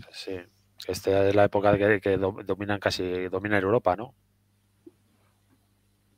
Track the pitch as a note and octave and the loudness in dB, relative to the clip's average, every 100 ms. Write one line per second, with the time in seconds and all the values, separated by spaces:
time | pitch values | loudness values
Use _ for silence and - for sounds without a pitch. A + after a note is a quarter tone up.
0 | - - - F#2 F2 _ _ - - F2+ | -16 -16 -12 -12 -14 _ _ -16 -8 -4
1 | - G2 G2 G2+ G2+ G#2 G2+ G2+ G2+ G#2 | 0 2 4 4 4 4 2 4 4 2
2 | G2+ F#2+ F#2+ A2 G2 F#2+ G2+ G2+ G2 - | 2 0 0 -4 -6 -6 -4 -2 -2 -2
3 | F#2 F2+ F#2 F#2 G#2 G#2 F#2+ A#2+ F#2 F#2 | -4 -4 -4 -6 -2 0 2 0 0 -2
4 | C3 _ _ _ _ _ _ _ - _ | -6 _ _ _ _ _ _ _ -20 _
5 | _ _ _ _ _ _ _ _ _ _ | _ _ _ _ _ _ _ _ _ _
6 | _ | _